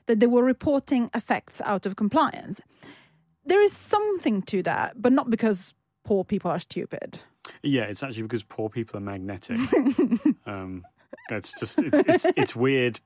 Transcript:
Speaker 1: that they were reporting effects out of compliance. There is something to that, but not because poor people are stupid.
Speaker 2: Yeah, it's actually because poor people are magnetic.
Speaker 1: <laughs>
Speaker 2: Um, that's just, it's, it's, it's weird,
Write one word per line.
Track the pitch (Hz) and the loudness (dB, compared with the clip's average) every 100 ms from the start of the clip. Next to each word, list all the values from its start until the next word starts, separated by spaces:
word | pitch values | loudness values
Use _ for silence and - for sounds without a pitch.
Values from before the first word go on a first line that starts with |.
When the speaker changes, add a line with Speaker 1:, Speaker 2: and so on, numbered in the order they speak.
| - | 0
Speaker 1:
that | 226 | 4
they | 240 | 6
were | 240 | 6
reporting | 254 254 311 277 - 262 240 240 | 4 2 2 0 2 0 0 -4
effects | - 220 - - | -2 -4 -4 -10
out | - 196 | -4 -2
of | 196 190 | -4 -2
compliance. | 208 294 285 - - 202 _ _ - - _ _ _ _ | 0 2 2 -2 -12 -14 _ _ -20 -20 _ _ _ _
There | 285 392 | 2 4
is | 415 | 4
something | - - 427 427 381 320 202 | 2 -2 0 0 0 0 0
to | - 190 | 0 -2
that, | 170 - - - | -2 -2 -4 0
but | 240 | 4
not | 269 254 | 4 2
because | 220 220 185 - _ _ _ | 0 0 0 -6 _ _ _
poor | - 196 | -2 -2
people | - 196 175 | 0 -4 -2
are | 160 | -4
stupid. | - 180 - - - - - _ - - | -6 -10 -8 -10 -12 -16 -20 _ -20 -8
Speaker 2:
Yeah, | 147 135 | -2 0
it's | 104 101 | -2 -8
actually | 113 113 | -10 -8
because | 110 113 | -6 -6
poor | - - 110 | -8 -6 -6
people | 120 113 104 | -6 -8 -8
are | |
magnetic. | 101 98 92 95 - 226 | -8 -8 -8 -10 -6 -4
Speaker 1:
<laughs> | 269 381 262 - 233 233 311 214 - | 2 2 4 2 2 2 2 0 -6
Speaker 2:
Um, | 98 92 92 - _ _ - - | -10 -10 -12 -14 _ _ -20 -10
that's | 107 - - | -8 -8 -10
just, | 220 - | -4 -2
it's, | 165 294 - | 2 2 4
it's, | 330 349 240 | 4 2 2
it's | 220 113 | -2 0
weird, | 131 135 123 104 | 2 2 0 -2